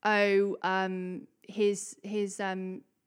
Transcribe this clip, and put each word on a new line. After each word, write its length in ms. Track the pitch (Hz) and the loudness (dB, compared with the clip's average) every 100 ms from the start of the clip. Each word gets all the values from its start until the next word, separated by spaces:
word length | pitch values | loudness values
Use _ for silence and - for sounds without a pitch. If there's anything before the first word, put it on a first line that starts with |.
"Oh, 540 | - 208 202 196 202 - | 2 4 6 4 2 0
um, 640 | 180 190 190 185 180 185 - _ - | 0 0 0 -2 -6 -8 -12 _ -10
his, 480 | 196 202 196 - - | 0 2 0 -4 -14
his, 360 | 202 208 202 190 | -6 -4 -4 -4
um," 420 | 196 185 185 185 - _ | -4 -4 -6 -10 -14 _